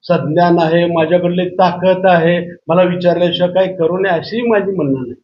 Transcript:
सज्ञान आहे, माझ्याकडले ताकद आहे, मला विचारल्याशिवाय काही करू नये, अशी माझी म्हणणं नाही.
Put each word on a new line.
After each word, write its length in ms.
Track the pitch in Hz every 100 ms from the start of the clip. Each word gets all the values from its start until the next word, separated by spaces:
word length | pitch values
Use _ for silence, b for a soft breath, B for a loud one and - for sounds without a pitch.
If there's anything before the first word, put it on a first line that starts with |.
सज्ञान 540 | - 170 139 160 175 170
आहे, 260 | 165 170 170
माझ्याकडले 640 | 170 160 175 170 175 180
ताकद 560 | 180 185 180 185 185 185
आहे, 500 | 175 165 175 175 - -
मला 160 | 170
विचारल्याशिवाय 720 | 185 180 175 170 175 170 180
काही 220 | 180 190 180
करू 220 | 160 180
नये, 140 | 196
अशी 300 | 170 147 220
माझी 300 | 240 214 190
म्हणणं 220 | 185 147
नाही. 200 | 131 123 -